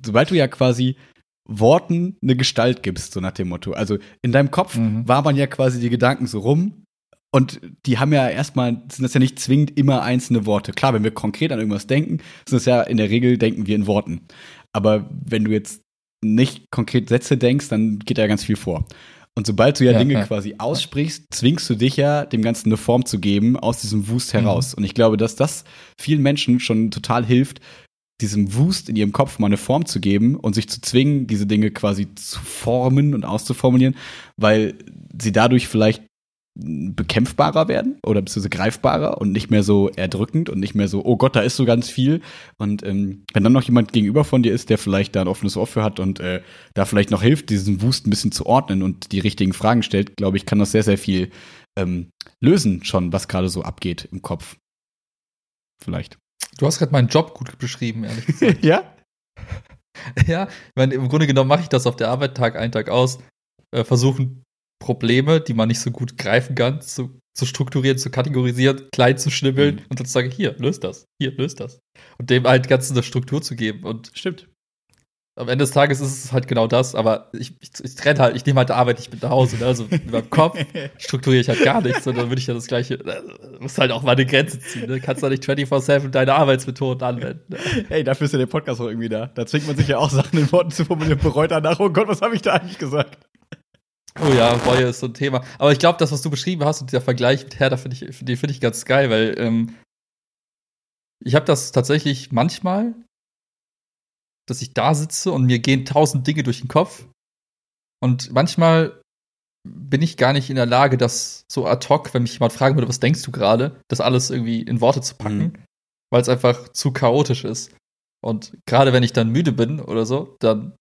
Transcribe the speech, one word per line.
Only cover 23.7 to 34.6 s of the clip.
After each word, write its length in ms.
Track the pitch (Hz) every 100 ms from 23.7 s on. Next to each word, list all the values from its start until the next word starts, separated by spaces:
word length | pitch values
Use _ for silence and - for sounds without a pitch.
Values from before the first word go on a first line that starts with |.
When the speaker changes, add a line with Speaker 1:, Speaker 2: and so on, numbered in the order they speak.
| -
Speaker 1:
diesem 260 | 104 104 101
Wust 240 | 120 -
Speaker 2:
Mhm. 60 | 107
Speaker 1:
heraus. 340 | 107 92 -
Und 100 | -
ich 120 | 98
glaube, 240 | - 113 107
dass 180 | 110 -
das 280 | 143 - - - - -
vielen 220 | - 151
Menschen 360 | 139 143 - 123
schon 320 | - 110 113
total 340 | 107 - 120
hilft, 360 | 117 123 139 - - - _ _ _ -
diesem 320 | 104 104 98
Wust 340 | 104 160 190 -
in 80 | 110
ihrem 160 | 104
Kopf 260 | 101 135 -
mal 100 | 104
eine 100 | 101
Form 260 | - 139
zu 160 | 165 104
geben 360 | 95 101 113 143
und 180 | 110
sich 160 | 104 -
zu 100 | -
zwingen, 460 | - 120 143 143 123
diese 180 | 107 101
Dinge 240 | 107 107
quasi 440 | 104 104 98 101
zu 260 | - - -
formen 720 | - - 117 123 127 135 147
und 140 | 135 -
auszuformulieren, 680 | 107 - 135 131 127 131 135 - - - -
weil 360 | 107 107